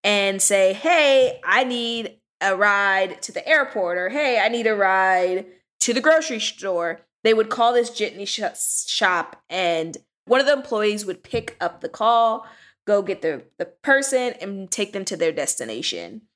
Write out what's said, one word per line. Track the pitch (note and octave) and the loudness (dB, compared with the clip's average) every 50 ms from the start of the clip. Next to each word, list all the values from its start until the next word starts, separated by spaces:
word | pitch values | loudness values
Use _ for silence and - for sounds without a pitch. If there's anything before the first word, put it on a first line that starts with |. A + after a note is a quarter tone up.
| - | 0
and | G3+ G#3 G3+ G3 G3 G3 F#3+ | 2 0 2 0 0 0 0
say, | - - G3+ G3 F#3+ F#3+ G3 | 0 2 4 4 4 4 2
"Hey, | G#3 - D#4+ F4 D#4+ D4+ C#4 C4+ C4+ B3+ B3 B3 - - | 0 0 2 4 4 4 4 6 4 4 2 0 -6 -2
I | F3 F#3+ A#3+ C4 | 0 2 2 2
need | B3 B3 A#3+ A#3 A#3 A#3 A#3 A3 - - _ _ _ _ _ | 0 -2 -4 -4 -4 -6 -6 -8 -10 -14 _ _ _ _ _
a | - G3 F#3+ | -2 -2 2
ride | F#3 G#3 G#3 G3+ G3+ G3+ G3 F#3+ F#3+ F#3+ F#3 - - | 2 2 4 4 2 2 2 2 2 0 -2 -4 -10
to | - - | -12 -10
the | - - - | -10 -10 0
airport," | B3 D#4+ D4+ C4+ - - A3 F#3 E3+ F3 | 2 2 2 2 0 -2 -4 -2 -2 -2
or, | F3+ F3+ F#3 | -2 -4 -4
"Hey, | A#3+ D4 D4+ C4+ B3 A3 | -2 -2 0 0 2 2
I | G3 A3 | 2 0
need | A#3+ A#3 A3+ | 0 0 0
a | A3+ G#3+ | 0 2
ride | G3+ G3 F#3+ F#3+ F#3+ F#3+ F#3+ F#3 F3+ F3+ F#3 F#3 F#3+ G#3+ - - _ _ _ _ _ | 2 2 2 4 4 4 4 4 2 2 0 -2 -4 -6 -10 -20 _ _ _ _ _
to | - A#3+ A#3 | -2 0 0
the | B3+ | 2
grocery | A#3+ D#4 D#4+ D#4+ D#4 D#4+ B3 A3 | 4 4 4 4 2 -2 -6 -6
store." | G#3 - - - F#3+ G3 F#3 E3+ E3+ E3+ E3 - _ _ _ _ - | -6 -8 -8 -6 -6 -4 -2 -2 -2 -4 -6 -10 _ _ _ _ 2
They | A3 A3 | 2 2
would | A3 A3 A3 | 2 2 0
call | - A#3+ A3+ A#3+ B3 | 0 2 2 4 4
this | B3 A#3 A#3 | 2 0 0
jitney | - - G#3 - - F#3 G3+ | -4 -6 -6 -6 -6 -10 -10
sh-, | G3 - A3+ G#3 - - - - - - - - | -8 -8 -6 -6 -8 -6 -4 -4 -2 -2 -4 -4
shop, | - - - G#3+ F#3+ F3+ F3 E3 - - _ _ _ | -4 -4 0 0 0 0 -2 -4 -6 -14 _ _ _
and | - F#3 F#3 E3+ E3+ D#3+ D#3+ E3 - - _ _ _ _ _ | -6 -2 -2 0 0 -2 -4 -6 -10 -16 _ _ _ _ _
one | - A#3+ C4 | 2 2 4
of | C#4 | 4
the | C4+ D4 | 4 2
employees | C4+ - - A#3+ G#3 G#3+ G#3 G#3 G#3 G#3 | 0 0 -4 -2 0 0 0 -2 -2 -6
would | F#3 F3+ - _ | -8 -10 -10 _
pick | - - A#3 A3 - - _ | -8 -6 -6 -6 -8 -10 _
up | F3 E3+ - - | -6 -6 -6 -8
the | - D#3+ | -12 -12
call, | - - G#3+ A3+ A#3 A#3 A#3 A3+ A3 - - - - - - - _ _ _ | -6 0 0 2 4 4 2 2 0 -4 -8 -16 -20 -20 -20 -20 _ _ _
go | - G#3 G3+ | 0 0 0
get | F#3+ F#3 F#3 - | 0 -2 -6 -4
the, | - D#3+ D3 B2+ - _ _ | -2 -4 -4 -4 -10 _ _
the | _ F3 | _ -10
person, | - _ _ - C#4+ C4+ C4+ C#4 C4+ C4+ B3+ B3 B3 A#3+ - | -10 _ _ 0 2 2 2 2 0 0 0 0 -2 -6 -8
and | - G3 G3+ F#3+ G3 F3 | -12 -10 -10 -10 -8 -8
take | - - G#3 G#3 | -4 -4 -4 -4
them | G#3 G3 F#3+ | -6 -8 -8
to | - G3+ | -8 -4
their | D3+ E3 D#3+ | -2 -2 -2
destination. | D#3+ D#3 C#3 - - - B2 A2+ A2 A#2+ - - - E2+ E2+ E2+ A2 A3 _ _ _ | 0 -2 -4 -4 -4 -6 -6 -8 -8 -6 -6 -6 -6 -8 -10 -12 -16 -18 _ _ _